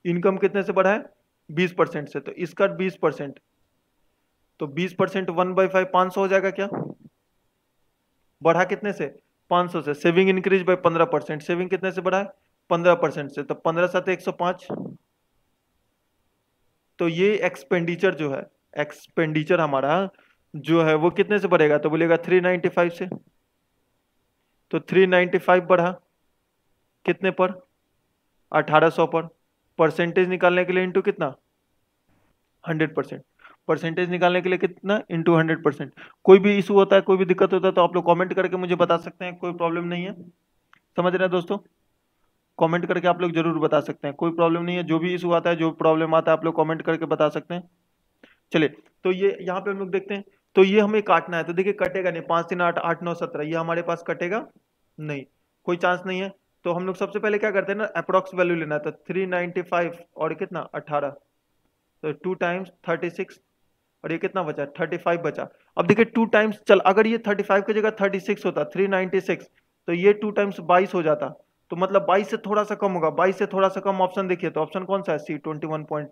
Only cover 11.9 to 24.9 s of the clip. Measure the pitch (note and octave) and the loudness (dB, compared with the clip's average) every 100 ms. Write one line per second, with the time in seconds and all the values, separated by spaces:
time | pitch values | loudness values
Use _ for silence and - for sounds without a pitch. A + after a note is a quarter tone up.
11.9 | F#3 F3+ F#3+ G3+ - _ _ - E3+ F3 | -4 -2 -2 -4 -12 _ _ -4 2 4
12.9 | E3+ D#3+ C#3+ C#3 D3 D3 D3+ E3+ E3 F3 | 4 2 -2 -8 -8 -8 -4 -2 0 0
13.9 | F3+ F3+ F3+ F#3+ - F3 F3+ - - - | 0 -2 -4 -4 -4 -4 -4 -8 -12 -12
14.9 | - _ _ _ _ _ _ _ _ _ | -16 _ _ _ _ _ _ _ _ _
15.9 | _ _ _ _ _ _ _ _ _ _ | _ _ _ _ _ _ _ _ _ _
16.9 | - E3+ E3 G3 G#3+ F3 F3+ - F3+ E3+ | -4 -4 0 0 2 -2 -4 -4 -2 -2
17.9 | F3 F#3+ D#3+ D3+ C3+ - _ _ - D3 | 0 0 0 -4 -6 -10 _ _ -8 -8
18.9 | - - - D#3+ D#3 D#3 F3 D#3 C3+ C3+ | -8 -8 -2 0 0 0 2 2 0 2
19.9 | E3+ G3 _ _ _ _ D#3 C3 E3 D#3+ | 0 0 _ _ _ _ -10 2 4 4
20.9 | D#3 E3+ E3+ F#3+ G#3 F3+ F3 D3+ D3 D#3 | 4 2 2 0 0 2 4 4 4 0
21.9 | D#3+ E3 E3 E3+ F3+ F3+ F3+ F3 F3 F3 | 0 2 2 4 2 2 0 0 0 0
22.9 | E3+ F#3 - _ _ _ _ _ _ _ | -2 -10 -12 _ _ _ _ _ _ _
23.9 | _ _ _ _ _ _ _ - E3 - | _ _ _ _ _ _ _ -8 -8 0